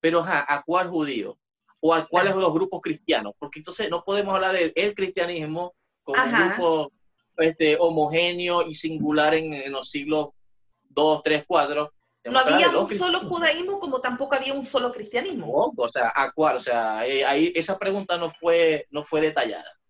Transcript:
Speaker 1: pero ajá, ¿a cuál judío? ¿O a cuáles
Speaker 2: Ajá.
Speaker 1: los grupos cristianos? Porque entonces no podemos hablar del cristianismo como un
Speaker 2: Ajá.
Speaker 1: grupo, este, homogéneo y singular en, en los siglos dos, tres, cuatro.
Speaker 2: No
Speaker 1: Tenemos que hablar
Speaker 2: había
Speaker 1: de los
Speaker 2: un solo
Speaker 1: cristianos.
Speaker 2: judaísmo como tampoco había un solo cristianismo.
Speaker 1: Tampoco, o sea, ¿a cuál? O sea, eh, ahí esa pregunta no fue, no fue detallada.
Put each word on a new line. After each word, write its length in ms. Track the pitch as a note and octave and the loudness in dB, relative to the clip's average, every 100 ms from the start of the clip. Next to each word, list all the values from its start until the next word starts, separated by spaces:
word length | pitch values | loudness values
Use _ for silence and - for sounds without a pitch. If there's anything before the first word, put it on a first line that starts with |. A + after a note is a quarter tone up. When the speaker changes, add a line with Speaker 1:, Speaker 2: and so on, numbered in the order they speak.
Speaker 1:
pero 200 | E3 E3+ | 2 2
ajá, 240 | E3 D#3+ C#3+ | 2 -2 0
¿a 140 | C#3+ | -4
cuál 260 | - F3 F3 | 0 -2 0
judío? 500 | F3 D3 A#2+ G2+ - _ _ _ _ | -2 -2 -4 -6 -12 _ _ _ _
¿O 140 | D#3+ | 2
a 120 | E3 D#3+ | 2 2
cuáles 260 | F3 F#3+ | 2 2
Speaker 2:
Ajá. 80 | F#3+ | 2
Speaker 1:
los 120 | F#3 | 2
grupos 280 | D#3+ F#3+ F3 | 2 -2 -4
cristianos? 540 | - - - C3+ G#2 - | -6 -6 0 0 0 -12
Porque 220 | C#3+ D3+ | -14 -14
entonces 280 | D#3 - G#3+ | -12 -8 -4
no 120 | E3+ | -4
podemos 300 | - G3+ G3+ | -2 -2 0
hablar 200 | F#3+ F#3+ | 0 0
del 400 | F#3+ E3 E3 G3+ | 0 0 0 -2
cristianismo 800 | G#3 F#3 F#3 F3 F3 D#3 D#3+ F3+ _ _ _ | -2 -4 -2 -4 -4 -6 -6 -8 _ _ _
como 200 | - C#3 | -4 0
un 120 | C4 | 2
Speaker 2:
Ajá. 140 | A#3 F#3 | 2 2
Speaker 1:
grupo, 440 | G#3+ E3+ D#3+ C#3+ _ _ _ _ - | 2 2 2 -2 _ _ _ _ 0
este, 400 | D#3+ D#3+ D#3 D3+ | 0 2 2 4
homogéneo 840 | E3+ D#3+ D3+ E3 F3 F3 F3 F3 E3+ | 4 2 0 0 0 -2 0 0 0
y 80 | |
singular 600 | D#3 D#3+ D#3+ D3 D3+ D3+ | -4 -6 -4 0 2 4
en, 180 | D#3+ D#3+ | 2 -2
en 200 | D3 C3+ | -8 -6
los 160 | C3+ B2 | -8 -8
siglos 400 | D3 C#3+ D3+ D3 _ _ _ _ _ | -8 -2 -2 -2 _ _ _ _ _
dos, 400 | _ C#3 D#3 D3+ | _ 2 4 4
tres, 220 | D3+ D3+ - | 2 0 2
cuatro. 380 | E3+ C#3+ D3 | 0 2 0
Speaker 2:
No 80 | D3+ _ _ _ | -4 _ _ _
Speaker 1:
Tenemos 200 | - B3+ | 0 2
que 60 | C4 | 4
hablar 60 | |
Speaker 2:
había 120 | D#4 - | 4 4
Speaker 1:
de 60 | |
los 180 | - F4 | 2 -2
Speaker 2:
un 80 | G4+ | -2
solo 200 | F4+ F4 | -2 -2
Speaker 1:
cristianos. 200 | - F4 | -2 0
Speaker 2:
judaísmo 420 | E4 D#4+ F4+ G4+ | 0 0 -4 -6
como 200 | F4+ B3+ | -4 -4
tampoco 340 | B3+ B3 C#4 | -4 -4 -2
había 180 | C4+ C4 | -2 -2
un 120 | C#4 | -6
solo 280 | B3+ C4+ A#3+ | -4 -2 -2
cristianismo. 540 | A#3+ G#3+ A#3+ F#4+ D4 D3 | -6 -6 -4 -4 -8 -2
Speaker 1:
Tampoco, 360 | C3+ A3+ - | 0 0 0
o 40 | A#2 | -4
sea, 240 | C3+ A#2+ | 0 0
¿a 180 | B2+ C3+ | 2 -2
cuál? 240 | - D#3 B2+ | 2 2 2
O 40 | |
sea, 460 | B2+ A#2 A2+ G#2+ B2 | 0 0 0 -2 -2
eh, 180 | C3+ | 0
ahí 280 | C3 C#3+ E3 | 2 2 2
esa 240 | E3+ D#3+ F#3+ | 0 -2 -2
pregunta 400 | G3 G3 F#3+ F3 | -2 -4 -4 -4
no 100 | E3+ | -4
fue, 580 | - E3 E3+ E3 D3+ - | -2 2 4 4 2 -4
no 140 | D3 | -10
fue 160 | D3 D#3 | -4 0
detallada. 580 | D#3 D3+ A#2+ F2+ - - | 2 0 -2 -6 -12 -20